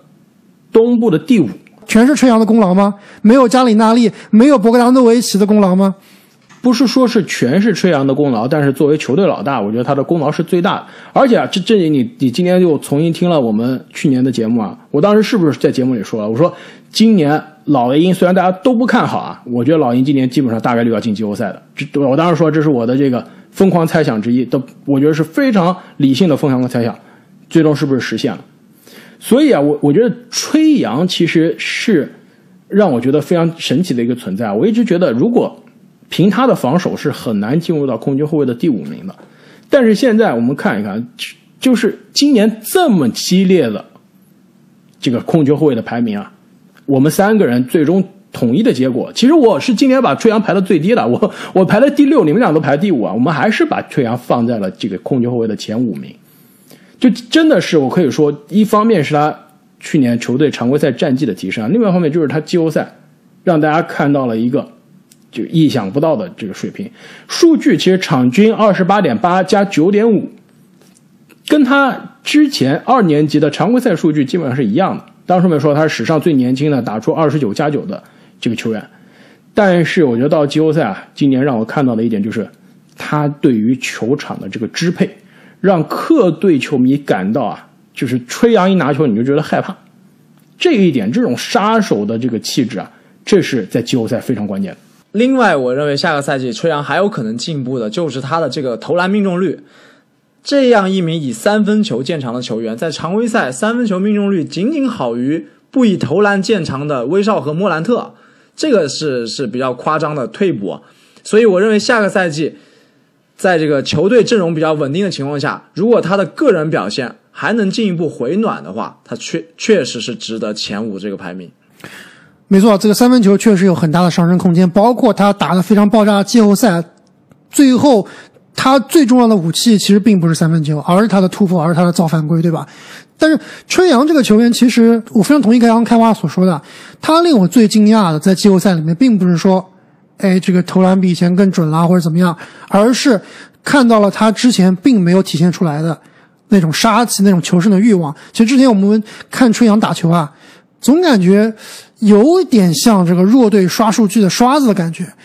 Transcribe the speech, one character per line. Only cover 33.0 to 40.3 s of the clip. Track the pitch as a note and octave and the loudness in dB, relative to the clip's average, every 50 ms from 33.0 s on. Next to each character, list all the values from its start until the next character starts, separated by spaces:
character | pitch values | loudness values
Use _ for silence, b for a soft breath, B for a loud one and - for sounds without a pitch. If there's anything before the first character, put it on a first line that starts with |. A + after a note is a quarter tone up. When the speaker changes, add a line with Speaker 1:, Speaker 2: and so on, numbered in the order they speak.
Speaker 1:
觉 | A#2+ C3 | -2 0
得 | C#3 D3+ | 0 -2
非 | D3 - F#3 | 0 0 0
常 | E3+ E3 E3 D#3+ - | 0 0 0 -2 -6
神 | - - B2+ D3 F#3 | -6 -4 -2 -2 -2
奇 | - C3 | -2 -2
的 | A#2+ | -4
一 | A#2 A#2+ | -2 -4
个 | A#2+ | -4
存 | A#2+ - G2+ F#2+ G2 | -6 -6 -8 -6 -6
在。 | A#2+ G#2+ | -4 -4
我 | G2+ A2 E3 | -2 0 0
一 | A3+ | 0
直 | G#3+ A#3 A#3 | 0 0 0
觉 | - F3 F3+ | 0 0 0
得 | F3+ D3 | 0 0
如 | A2+ A#2+ D#3+ A#3 | 0 0 -2 0
果 | A#3+ G#3+ A2 F#2+ - - - - _ _ _ _ _ _ _ - | 0 0 -2 -2 -6 -12 -20 -20 _ _ _ _ _ _ _ -12
凭 | - - E3 G#3+ | -2 0 0 0
他 | G3 A#3 C4 | 2 2 2
的 | B3 F3+ | 0 0
防 | - - B2 C#3+ F3+ | 0 -2 -2 -2 -2
守 | - - F#2 | -2 -4 -6
是 | - - D3 | -6 -6 -8
很 | B2 - - B2+ A2 G2+ | -8 -6 -8 -6 -4 -4
难 | G2+ A2 C#3 E3+ | -4 -2 -2 -4
进 | E3 - E3 | -2 -2 -4
入 | D3+ C#3+ C3+ | -4 -2 -4
到 | A#2+ A2+ | -6 -4
控 | - C#3+ C#3 | -4 -4 -2
球 | C3+ D3+ D3+ | -2 -2 -2
后 | D#3+ D3+ | -2 -2
卫 | C#3+ | -2
的 | B2+ A#2+ | -2 -4
第 | - - E3 | -2 -2 -2
五 | B2 F#2 C#2+ | -2 -2 -6
名 | C#2+ C#2+ - F2 F#2+ | -10 -14 -14 -14 -16
的， | - - b b b b b b b b b b | -18 -18 b b b b b b b b b b
但 | - C#4 B3 | 2 2 4
是 | A3 G#3+ | 4 2
现 | G3+ C#4+ B3 A3 | 2 2 2 2
在 | A3 A3+ F3 | 2 2 0